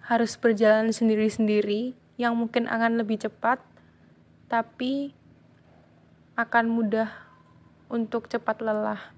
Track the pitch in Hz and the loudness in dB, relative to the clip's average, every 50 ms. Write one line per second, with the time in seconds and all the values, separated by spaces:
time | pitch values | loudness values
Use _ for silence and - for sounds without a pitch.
0 | - - 240 226 233 214 - - - 240 226 202 220 214 214 220 220 226 220 - | -2 0 0 0 0 0 -2 0 2 2 2 4 4 4 6 4 4 0 0 2
1 | 233 220 214 214 214 220 208 - 220 214 214 208 208 208 208 214 240 254 254 - | 2 2 2 2 2 0 0 0 0 2 2 0 0 0 -2 -4 -4 -6 -8 -12
2 | _ _ _ - 240 233 233 233 233 226 233 247 233 - - 226 226 233 226 233 | _ _ _ -4 -2 -2 0 0 -2 -2 -2 -2 -2 -2 -2 0 0 0 0 0
3 | 226 208 220 208 - 220 - _ - 220 254 269 - _ _ - - - _ _ | 0 -2 -4 -4 -4 -8 -10 _ 0 0 0 0 -4 _ _ -20 -20 -20 _ _
4 | - - - _ _ _ - _ - - - 233 226 233 - _ 254 254 269 277 | -20 -20 -20 _ _ _ -20 _ -10 -2 -2 -2 -2 -2 -8 _ -4 -4 -2 -4
5 | 285 285 - _ _ - - - _ - - - _ - - - - _ _ _ | -4 -8 -10 _ _ -20 -20 -20 _ -20 -20 -20 _ -20 -20 -20 -20 _ _ _
6 | _ _ - _ - _ _ - 233 226 - 233 233 226 226 233 233 208 202 220 | _ _ -20 _ -20 _ _ -6 -6 2 2 2 2 4 0 0 0 0 0 0
7 | 226 214 - - - - - - - _ - - - - - _ - - - 233 | -2 -2 -6 -16 -20 -20 -20 -20 -20 _ -20 -20 -20 -20 -20 _ -16 -6 -4 -4
8 | 226 220 - 233 226 - - 190 185 - 220 220 226 220 214 214 214 214 214 202 | -4 -2 -4 -6 -6 -4 -8 -4 -2 -2 -4 -2 -2 -2 -2 -2 -2 -4 -4 -6
9 | - - - | -10 -18 -20